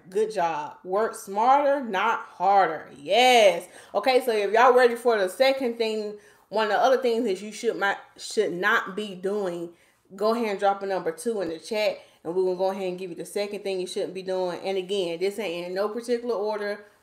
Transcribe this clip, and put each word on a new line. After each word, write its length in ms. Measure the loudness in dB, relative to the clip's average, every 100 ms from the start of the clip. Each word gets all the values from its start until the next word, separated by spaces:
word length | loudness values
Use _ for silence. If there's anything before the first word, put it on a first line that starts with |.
| -6
Good 240 | -2 -2
job. 420 | 0 -2 -2 -8 -12
Work 320 | -4 -2 -2 -4
smarter, 680 | -6 0 4 4 4 0
not 380 | -2 -2 0 -2
harder." 680 | -6 -2 4 6 4 0 -10 -14
Yes. 680 | 0 4 6 8 6 4 -4 -16 -6 -2
Okay, 260 | 2 2 2
so 60 |
if 200 | 0 2
y'all 220 | 6 6
ready 220 | 8 4 4
for 220 | 0 2
the 120 | 0
second 480 | 2 2 2 -2 -2
thing, 380 | -2 -4 -6 -10 _ _ _
one 160 | -2 2
of 80 |
the 60 | 2
other 180 | 4 4
things 260 | 2 0 0
that 160 | -4
you 120 | -6
should, 240 | -6 -4 0
might, 200 | -2 -2 -8 -18
should 340 | -6 -2 -2
not 440 | 0 0 0 0 -8
be 200 | -8 -6
doing, 540 | -4 -2 -4 -4 -10 -14 _ _ _ -4
go 200 | -2 0
ahead 140 | -2
and 100 | 0
drop 240 | 0 0
a 20 | -2
number 280 | -4 -4
two 260 | -4 -4 -4
in 80 | -4
the 120 | -6
chat, 380 | -6 -2 -2 -2 -10 _ -6
and 100 | -2
we're 80 |
gonna 140 | 0 0
go 140 | -2
ahead 180 | -2 -6
and 100 | -6
give 100 | -10
you 60 | -12
the 100 | -8
second 380 | -6 -6 -6
thing 160 | -6 -4
you 80 | -4
shouldn't 260 | -6 -6
be 80 | -6
doing. 380 | -6 -2 -2 -4 -4
And 120 | -4
again, 420 | -2 -2 -2 -2
this 200 | -4 -2
ain't 280 | -6 -6 -6
in 60 |
no 140 | -4 -4
particular 480 | -4 -4 -2 -2 -4
order. 480 | -4 -4 -6 -8 -12 _